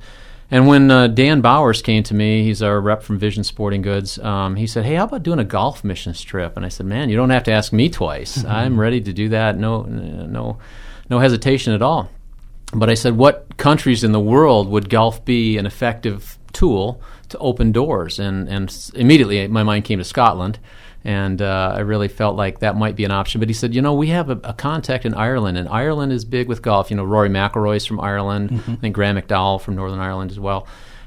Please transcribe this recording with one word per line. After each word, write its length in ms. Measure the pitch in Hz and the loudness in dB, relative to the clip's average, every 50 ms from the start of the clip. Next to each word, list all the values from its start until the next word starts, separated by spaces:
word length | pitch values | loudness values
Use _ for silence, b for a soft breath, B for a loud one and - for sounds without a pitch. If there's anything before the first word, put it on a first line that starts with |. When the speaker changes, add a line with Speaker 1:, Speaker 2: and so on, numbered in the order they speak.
| B B B B B B B B B - | B B B B B B B B B 0
Speaker 1:
and 160 | 131 127 131 | 4 6 8
when, 220 | 143 143 139 139 135 | 8 8 8 8 8
uh, 160 | 131 127 123 | 8 8 6
Dan 340 | 120 110 120 131 143 156 143 | 6 4 4 4 4 4 4
Bowers 400 | 117 120 131 151 151 120 107 - | 6 6 6 6 4 2 2 0
came 220 | - - 110 107 107 | 0 0 2 2 2
to 100 | - 104 | 0 0
me, 300 | 104 107 107 110 110 110 | 0 2 2 2 2 2
he's 180 | 110 104 95 | 0 0 0
our 180 | 110 101 104 104 | 0 0 0 2
rep 220 | 98 104 107 107 - | 2 0 0 -2 -2
from 140 | - 104 | -4 -4
Vision 260 | 95 104 104 98 104 101 | -2 -2 -2 -2 -2 -4
Sporting 380 | - - - 107 101 101 98 | -6 -6 -4 -4 -2 -2 -2
Goods, 380 | 95 101 101 101 98 - - - | -2 -2 -2 -2 -4 -6 -8 -8
um, 360 | - 107 101 98 95 95 95 | -6 -4 -2 -2 -2 -2 -2
he 120 | 101 113 | -2 -4
said, 180 | 110 - 120 110 | -4 -2 -2 -2
"Hey, 100 | 123 156 | 0 0
how 100 | 170 208 | 0 -2
about 180 | 220 294 240 160 | -2 -4 -4 -4
doing 160 | 165 170 147 | -2 0 0
a 40 | 110 | -2
golf 400 | 95 - 95 107 143 151 - - | -2 0 0 0 -2 -2 -4 -6
missions 380 | 101 92 - - 90 85 - | -6 -6 -6 -8 -10 -10 -10
trip?" 340 | - - - 95 87 85 - | -10 -8 -6 -6 -6 -6 -6
And 100 | 95 90 | -8 -8
I 40 | 87 | -8
said, 160 | - - 95 | -8 -8 -6
"Man, 240 | 95 101 127 151 123 | -4 -4 -2 -2 0
you 60 | 104 | 0
don't 160 | 117 127 127 | 2 2 2
have 120 | 131 123 - | 2 2 2
to 80 | 117 | 2
ask 220 | 110 107 104 - - | 2 0 0 2 2
me 160 | 107 123 175 | 2 2 2
twice. 500 | - - 90 80 73 67 - - - 135 | 0 -2 -4 -4 -4 -6 -10 -8 -8 -6
Speaker 2:
Mm-hmm. 120 | 113 110 | -4 -2
Speaker 1:
I'm 280 | 104 110 120 131 127 110 | -2 -2 0 0 2 2
ready 220 | 107 113 123 123 | 2 2 0 0
to 120 | 104 101 90 | -2 -4 -4
do 160 | 92 104 107 | -4 -2 0
that. 280 | 113 110 113 110 101 | 0 0 0 0 0
No, 260 | 98 104 110 113 110 110 | 0 -2 -2 -2 -4 -4
no, 760 | - 113 107 92 80 78 90 85 - 113 113 117 113 113 B B B B B B B B B B - | -6 -8 -8 -8 -8 -10 -10 -10 -8 -8 -6 -6 -8 -8 B B B B B B B B B B -2
no 100 | 123 123 | 2 4
hesitation 540 | 131 131 117 113 - 135 135 131 - 120 107 | 4 4 4 2 2 2 2 2 2 0 0
at 80 | 101 | 2
all." 280 | 117 143 165 147 87 - - - - - - - - - - - - - - | 2 2 0 0 -4 -6 -10 -18 -18 -20 -20 -20 -20 -18 -18 -18 -12 -6 -2
But 160 | 113 110 113 | 0 2 2
I 40 | 113 | 2
said, 240 | 110 - 123 117 | 2 2 2 4
"What 400 | 113 131 147 - - - - - | 6 6 6 6 2 -2 -14 -6
countries 460 | - - 139 151 151 - 139 123 104 113 | 0 2 4 4 4 4 2 2 2 2
in 80 | 107 | 2
the 80 | 107 107 | 2 2
world 480 | 104 107 120 139 160 147 123 107 98 95 | 2 4 6 6 6 6 6 4 4 2
would 200 | 104 104 101 95 | 0 -2 0 2
golf 340 | 120 110 113 113 113 - - | 2 2 2 2 0 -4 -2
be 320 | - 123 120 113 113 107 | 0 0 2 2 2 0
an 80 | 104 98 | 0 -2
effective 720 | 101 - - 131 113 113 113 - 113 101 101 - - - - - - - | -4 -4 -4 -2 -2 -2 -2 -4 -6 -6 -6 -10 -16 -18 -20 -20 -10 0
tool 480 | - 196 170 113 95 95 113 120 B B B B B B - | 2 2 4 4 2 0 -2 -6 B B B B B B -16
to 80 | - - | -10 -4
open 320 | - 131 120 123 120 113 | -2 -2 0 2 2 2
doors?" 480 | 107 117 135 160 139 95 85 85 - - | 2 2 0 0 -2 -4 -4 -6 -6 -6
And, 280 | 101 98 95 95 92 | -6 -4 -4 -4 -4
and 220 | - 98 98 98 92 | -4 -6 -6 -6 -6
s-, 200 | - - - - - | -8 -12 -16 -10 -2
immediately 540 | - 120 127 156 151 123 101 101 101 98 | 2 6 8 8 8 6 4 2 0 0
my 160 | 98 110 110 107 | 0 0 2 2
mind 220 | 107 104 104 104 | 2 2 0 0
came 120 | - 110 95 | -2 -2 -4
to 40 | - | -4
Scotland. 540 | - - 135 120 113 85 90 90 98 110 B B B B B B B B B - | -2 0 4 4 4 4 2 -2 -4 -6 B B B B B B B B B -6
And, 360 | 110 101 98 98 98 95 90 | -4 -2 -2 -2 -2 -2 -2
uh, 320 | 101 98 95 95 95 95 95 | -2 -2 0 0 0 -2 -2
I 40 | 98 | -2
really 260 | 104 101 107 104 104 | -2 -2 0 0 -2
felt 300 | 98 - - 110 104 101 | -2 -2 -2 -2 -2 0
like 220 | 101 101 95 90 - | -2 -2 -4 -4 -2
that 180 | 113 107 98 | -2 -2 0
might 180 | 104 107 113 120 | 0 -2 -2 -2
be 80 | 110 104 | -2 -2
an 80 | 98 | -2
option. 280 | 98 98 98 - - 113 | -2 -2 -2 -2 -2 -2
But 100 | 113 113 | -2 -2
he 40 | 110 | -2
said, 220 | 110 - 120 117 | -2 -4 -2 0
"You 60 | 127 | 0
know, 120 | 135 147 147 | 0 2 2
we 140 | 143 151 | 0 0
have 220 | 156 165 175 165 135 | 0 0 0 -2 -2
a, 100 | 127 - - | -6 -6 -8
a 80 | 117 113 | -10 -10
contact 520 | - - 143 156 160 - - 131 123 - | -8 -6 -6 -6 -4 -4 -4 -4 -4 -4
in 80 | 117 110 | -4 -4
Ireland, 440 | - 107 117 135 123 107 95 87 | -2 -2 -2 0 0 -2 -2 -2
and 100 | 90 90 | -4 -4
Ireland 460 | 71 90 113 135 156 156 147 143 139 131 | -4 -4 -2 -2 -2 -2 -2 -2 -2 -4
is 100 | 120 107 | -4 -4
big 240 | 110 127 123 123 | -4 -4 -4 -2
with 140 | 123 117 - | -4 -4 -4
golf. 280 | - 120 104 98 98 - | -2 0 2 0 0 0
You 60 | 107 | -2
know, 80 | 101 98 | -4 -2
Rory 240 | 95 104 107 104 101 | 0 2 2 2 2
McIlroy's 560 | 95 95 98 101 - 113 107 104 107 104 - | 2 0 0 -2 -2 -2 0 0 0 -2 -2
from 140 | - 113 101 | -4 -6 -6
Ireland, 520 | - 101 101 101 98 101 101 101 101 101 | -4 -4 -4 -4 -2 -2 -2 -4 -4 -4
Speaker 2:
Mm-hmm. 200 | 127 110 - 117 | -4 -6 -6 -6
Speaker 1:
I 40 | 113 | -8
think 200 | 107 - 107 98 | -6 -6 -4 -2
Graham 220 | 104 101 101 101 | 0 0 0 0
McDowell 420 | 98 - - 104 95 95 98 98 95 | -2 -2 0 0 0 2 0 -2 -2
from 160 | - - 98 | -4 -6 -6
Northern 240 | 95 95 95 95 95 | -6 -6 -6 -6 -6
Ireland 320 | 95 95 95 95 95 92 | -6 -6 -6 -6 -8 -8
as 80 | 98 101 | -8 -8
well. 260 | 98 98 98 95 B B B B B B B B B | -6 -6 -6 -6 B B B B B B B B B